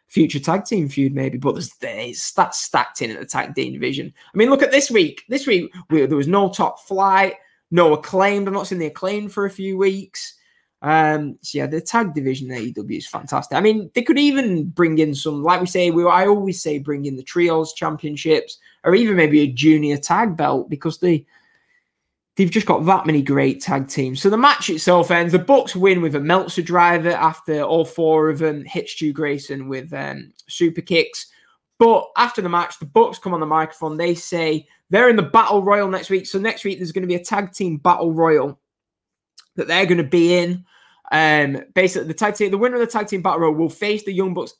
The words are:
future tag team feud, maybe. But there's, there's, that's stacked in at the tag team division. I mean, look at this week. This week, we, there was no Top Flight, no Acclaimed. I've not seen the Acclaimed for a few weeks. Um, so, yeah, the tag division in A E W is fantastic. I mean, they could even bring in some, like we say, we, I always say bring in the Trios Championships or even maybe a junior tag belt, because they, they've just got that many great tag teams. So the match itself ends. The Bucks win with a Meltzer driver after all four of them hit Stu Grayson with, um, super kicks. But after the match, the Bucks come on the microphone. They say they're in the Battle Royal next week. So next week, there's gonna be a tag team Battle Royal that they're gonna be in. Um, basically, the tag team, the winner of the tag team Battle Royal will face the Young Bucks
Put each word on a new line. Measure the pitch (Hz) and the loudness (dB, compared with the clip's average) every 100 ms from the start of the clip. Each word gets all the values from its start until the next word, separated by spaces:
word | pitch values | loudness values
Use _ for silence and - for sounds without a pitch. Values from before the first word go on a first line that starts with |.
| _ | _
future | - 160 143 | 0 2 0
tag | 151 190 | -2 -2
team | - 214 147 | -2 -4 -2
feud, | 139 135 | 0 -2
maybe. | 135 135 123 | -2 -6 -2
But | 139 | -4
there's, | 139 - - | -4 -8 -10
there's, | 123 107 123 - - | -10 -8 -10 -10 -6
that's | - 170 - | -2 -2 -2
stacked | - 139 - - | -2 -2 -2 -6
in | 117 | -8
at | 110 | -8
the | - | -8
tag | 131 - | -8 -6
team | 139 127 | -6 -6
division. | 131 127 135 160 - _ | -6 -6 -6 -10 -16 _
I | 185 | 0
mean, | 240 | 2
look | 269 | 4
at | 285 | 4
this | - - | 2 2
week. | 226 151 - - | 0 0 -4 -8
This | 269 269 | -6 0
week, | 190 - 180 - | 0 -2 -12 -2
we, | 151 | 0
there | 131 147 | 2 0
was | 139 | 0
no | 196 196 | 0 0
Top | 185 175 - - | 0 -4 -4 -8
Flight, | 190 196 190 190 - _ _ _ | 0 2 4 2 -2 _ _ _
no | 165 165 | 4 4
Acclaimed. | 151 - 185 196 202 196 | 4 0 0 2 0 -2
I've | |
not | 196 190 | -4 -6
seen | 185 | -6
the | 156 | -8
Acclaimed | 151 190 208 208 | -6 -6 -6 -8
for | 208 196 | -6 -6
a | |
few | 196 190 190 | -6 -6 0
weeks. | 196 196 190 - - - _ _ _ _ | 0 0 -8 -14 -16 -18 _ _ _ _
Um, | 143 156 156 156 147 - | 0 2 4 0 -4 -10
so, | - 143 | -10 -8
yeah, | 135 | -6
the | 156 | -6
tag | - 233 208 | -2 -2 -2
division | 151 135 131 131 | -2 -4 -4 -8
in | 123 | -10
A | |
E | 117 | -10
W | 110 107 98 | -10 -8 -10
is | - | -8
fantastic. | - 143 139 139 139 | -12 -6 -6 -2 2
I | |
mean, | 208 220 185 | 2 2 -2
they | - | -4
could | 240 277 | 0 4
even | 294 269 240 175 170 | 4 2 0 -2 -2
bring | 165 170 160 | 0 2 2
in | 156 | 0
some, | 139 160 147 | -2 -6 -2
like | 156 180 | 0 0
we | 180 | 0
say, | 180 175 | 0 2
we, | 170 | 2
I | 175 175 196 | 4 4 4
always | 208 196 185 | 2 0 -4
say | 160 147 | -6 -6
bring | 139 143 143 | -6 -6 -6
in | 131 | -10
the | |
Trios | 135 180 175 160 156 | -6 0 2 2 -2
Championships | - 160 151 151 147 156 151 - - _ _ | -6 -6 -6 -8 -6 2 2 0 -14 _ _
or | 160 | 2
even | 196 226 185 | 4 4 4
maybe | 151 151 | 4 4
a | 147 | 4
junior | 123 156 156 147 143 | 2 4 4 2 -2
tag | - 180 226 165 | 0 0 0 0
belt, | 143 135 - | -2 -2 -4
because | 143 160 - | -6 -6 -2
they, | 180 156 - _ _ _ _ _ _ _ _ _ _ - | 0 0 -2 _ _ _ _ _ _ _ _ _ _ 0
they've | 185 | 0
just | 214 - | 2 0
got | 156 160 | 0 2
that | 185 | 2
many | - 151 | 2 0
great | 139 139 135 139 | 2 2 2 -2
tag | - 135 135 | -4 -4 -4
teams. | - 131 131 | -4 -6 0
So | 196 | 0
the | 220 | 4
match | 285 - - | 4 2 -2
itself | 160 - 180 170 | -2 2 4 4
ends. | 175 170 | 2 2
The | 170 | 0
Bucks | 180 269 - 180 | 4 4 4 0
win | 190 180 | 2 2
with | 165 | 0
a | 143 | -2
Meltzer | 147 185 180 185 | 2 0 0 -6
driver | 170 175 175 175 170 | 0 4 4 4 0
after | 127 156 160 - 151 | 0 0 -2 -4 -4
all | 147 165 | 0 0
four | 160 - 160 156 156 | 0 0 2 2 2
of | 147 | 0
them | 160 147 | -2 -4
hit | 139 175 - | -8 -10 -10
Stu | - 156 | -6 -6
Grayson | 143 147 143 - 139 135 | -4 -4 -6 -8 -10 -8
with, | 131 151 | -10 -10
um, | 135 139 135 - - _ | -10 -10 -12 -16 -20 _
super | - 170 165 | -2 -2 -2
kicks. | - 170 - - - _ _ _ _ _ | -2 0 0 -6 -18 _ _ _ _ _
But | 233 208 - - | 4 4 2 0
after | 240 226 | 0 -2
the | 185 | -2
match, | 175 165 - | -2 -4 -8
the | 147 | 0
Bucks | 220 233 - | 2 2 0
come | 196 | -6
on | 170 | -4
the | 156 | 0
microphone. | 156 156 - 160 156 | -2 -2 -6 -8 -4
They | 175 | -2
say | 170 - 170 160 156 - _ _ | -4 -4 -4 -2 -2 -6 _ _
they're | 190 247 | 4 6
in | 220 | 4
the | |
Battle | 143 226 214 208 | 4 2 4 2
Royal | 196 208 196 | 2 2 2
next | 190 - | -4 -2
week. | 190 - | -2 -2
So | 190 | -4
next | 220 - | -4 -4
week, | 202 180 | -6 -6
there's | 175 | -6
gonna | 185 180 | -6 -4
be | 175 | -4
a | |
tag | 175 202 185 | -2 -4 -4
team | - 185 151 | -6 -4 0
Battle | 185 170 170 | 0 2 0
Royal | 160 165 151 139 135 _ _ _ _ _ _ _ - - - | 2 4 4 2 -6 _ _ _ _ _ _ _ -20 -16 -10
that | 156 | -2
they're | 175 185 | 0 2
gonna | 175 | 0
be | 143 175 170 180 | 2 2 4 2
in. | 175 180 - _ _ _ - | 0 -4 -10 _ _ _ -2
Um, | 156 156 151 143 139 - | 2 4 4 2 -2 -2
basically, | 185 185 180 143 | 0 0 0 -6
the | |
tag | 160 214 | -2 -4
team, | 208 208 | 0 -2
the | 196 | 0
winner | 247 247 | 0 0
of | |
the | 233 | -2
tag | 220 208 | -2 -4
team | 190 | -2
Battle | 180 165 | -2 0
Royal | 165 | 0
will | 156 165 | 0 -2
face | - 208 208 | -2 -4 -4
the | 208 | -4
Young | 185 190 | -4 -4
Bucks | 175 - | -4 -8